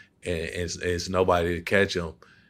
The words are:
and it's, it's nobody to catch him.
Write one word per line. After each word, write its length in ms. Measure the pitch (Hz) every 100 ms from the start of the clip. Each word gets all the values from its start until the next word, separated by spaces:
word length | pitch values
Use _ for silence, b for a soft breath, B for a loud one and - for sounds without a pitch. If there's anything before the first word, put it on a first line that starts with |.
| B _
and 160 | 90 82
it's, 380 | 80 90 82 -
it's 320 | 87 85 90
nobody 480 | 92 92 87 85 85
to 60 |
catch 340 | - 101 95 90
him. 180 | 82 - b b